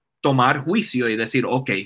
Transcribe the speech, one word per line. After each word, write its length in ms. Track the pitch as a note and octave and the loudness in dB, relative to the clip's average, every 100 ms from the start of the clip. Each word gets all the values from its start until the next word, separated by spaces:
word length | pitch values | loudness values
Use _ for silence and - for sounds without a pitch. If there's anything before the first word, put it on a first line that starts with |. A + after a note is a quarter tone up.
| _ _ | _ _
tomar 380 | C#3+ C3 B2 D3 | 0 4 4 2
juicio 500 | D3 G#3+ - B2+ A#2+ | 0 -2 -2 -2 -2
y 60 | A2 | -2
decir, 300 | A2+ C3 G#2 | -2 -2 0
"Ok, 220 | C3 C3 G2 | -2 -2 -4